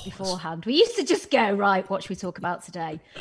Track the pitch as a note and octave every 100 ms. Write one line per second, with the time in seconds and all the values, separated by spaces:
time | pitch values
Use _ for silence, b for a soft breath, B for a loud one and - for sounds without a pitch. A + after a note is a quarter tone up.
0 | F#3+ - F#3+ F3+ D#3+ E3 G3+ D4 A#4 G#4
1 | C#4 E4 - B3+ G#3+ G3+ G3+ F#3+ F#3+ F#3+
2 | - F#3+ F3+ F3 F3 F3 - F3 E3 D#3+
3 | - B